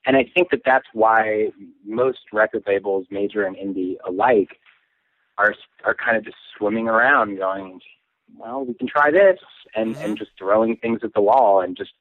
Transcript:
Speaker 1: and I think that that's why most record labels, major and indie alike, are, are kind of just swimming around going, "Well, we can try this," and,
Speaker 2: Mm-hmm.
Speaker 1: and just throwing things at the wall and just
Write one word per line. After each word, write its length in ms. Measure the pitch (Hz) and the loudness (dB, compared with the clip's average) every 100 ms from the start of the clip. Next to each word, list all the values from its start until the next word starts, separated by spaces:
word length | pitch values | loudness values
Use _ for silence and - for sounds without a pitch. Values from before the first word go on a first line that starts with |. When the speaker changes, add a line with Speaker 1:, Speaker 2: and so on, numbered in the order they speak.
| - | 2
Speaker 1:
and 100 | 135 | 0
I 80 | 120 | 2
think 140 | - 175 | -2 0
that 120 | 127 | 0
that's 220 | - 131 - | 2 0 0
why 580 | 110 110 113 110 107 107 95 90 _ | 0 4 4 2 0 -2 -6 -20 _
most 360 | 101 113 131 123 - | -10 -2 -2 -2 -6
record 300 | 104 107 110 101 | -2 0 -2 -2
labels, 400 | 98 101 98 92 | -2 -2 -4 -6
major 340 | 98 101 107 | -6 -4 -2
and 100 | 95 | -4
indie 420 | 92 98 95 90 92 92 | -6 -8 -6 -6 -8 -8
alike, 500 | 92 120 113 92 - _ _ _ _ _ _ _ - | -2 2 2 0 -8 _ _ _ _ _ _ _ -2
are, 180 | 104 - - _ | 0 -2 -20 _
are 100 | 107 | -6
kind 220 | 117 120 110 | -4 -2 -2
of 80 | |
just 120 | 110 - - - | -4 -20 -20 -4
swimming 320 | 104 113 113 | -2 -2 0
around 480 | 113 123 139 107 95 | 2 4 2 0 -4
going, 440 | 95 98 92 90 - _ _ _ _ - | -4 -6 -10 -18 -20 _ _ _ _ -20
"Well, 280 | 113 131 | -12 -10
we 80 | 127 | -10
can 120 | 120 123 | -8 -4
try 240 | 147 147 | 0 2
this," 280 | 165 196 185 - - _ 110 | 6 4 4 -6 -20 _ -6
and, 180 | 113 | -6
Speaker 2:
Mm-hmm. 100 | - | -6
Speaker 1:
and 140 | 104 107 | -8 -8
just 120 | 104 - | -12 -10
throwing 380 | 95 107 113 117 | 0 0 0 -2
things 240 | 113 113 | -4 -6
at 80 | 110 | -4
the 60 | 107 | 0
wall 380 | 101 131 113 98 | 2 4 4 2
and 160 | 90 90 | 0 -8
just 160 | - _ | -14 _